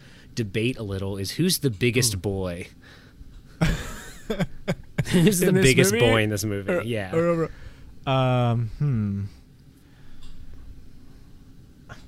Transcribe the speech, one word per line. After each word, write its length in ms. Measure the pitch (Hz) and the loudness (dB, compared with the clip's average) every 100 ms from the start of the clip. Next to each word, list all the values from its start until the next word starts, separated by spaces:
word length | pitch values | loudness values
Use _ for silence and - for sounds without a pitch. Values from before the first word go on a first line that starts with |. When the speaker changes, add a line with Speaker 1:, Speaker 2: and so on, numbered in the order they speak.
| - - - | -14 -20 -10
Speaker 1:
debate 420 | - 107 110 117 127 | -6 -4 -2 -2 -2
a 60 | |
little, 340 | 104 95 98 98 | -6 -4 -4 -6
is 140 | 95 | -6
who's 260 | - 180 - | -2 0 0
the 100 | 139 | -2
biggest 440 | 101 120 120 120 | 0 2 2 2
Speaker 2:
Ooh. 40 | 98 | 0
Speaker 1:
boy? 480 | 101 95 92 87 90 - - - - - - - - - | -2 -2 -4 -6 -12 -18 -20 -20 -20 -20 -20 -20 -16 -2
Speaker 2:
<laughs> 60 | - - - - - - - 202 - - - - - - - | 0 0 -6 -12 -14 -12 -8 -4 -4 -6 -6 -8 -6 -4 2
Speaker 1:
Who's 260 | 180 170 180 | 4 6 6
the 100 | 185 | 4
Speaker 2:
In 60 | |
this 100 | 151 | 6
Speaker 1:
biggest 280 | 131 131 185 | 6 6 6
Speaker 2:
movie? 120 | 226 | 6
Speaker 1:
boy 180 | 117 113 | 6 6
in 60 | 107 | 4
this 140 | 101 | 0
movie? 280 | 107 101 98 | -2 -2 -2
Speaker 2:
Or, 100 | 180 | -2
Speaker 1:
Yeah. 320 | 117 110 95 | -2 -4 -2
Speaker 2:
or 120 | 165 170 | 0 0
over, 840 | 165 156 - - - - - - | 0 -2 -6 -16 -18 -18 -8 -2
um, 600 | 131 127 127 120 117 113 - | 2 2 2 2 0 -2 -2
hmm. 440 | 147 117 104 101 98 - - - - - - - - - - - - - - - - - - - - - - - - - - | 0 0 0 -2 -6 -10 -20 -20 -20 -20 -20 -20 -16 -12 -12 -12 -12 -14 -16 -18 -18 -20 -20 -20 -20 -20 -20 -20 -20 -20 -20
I'm 80 | - | -20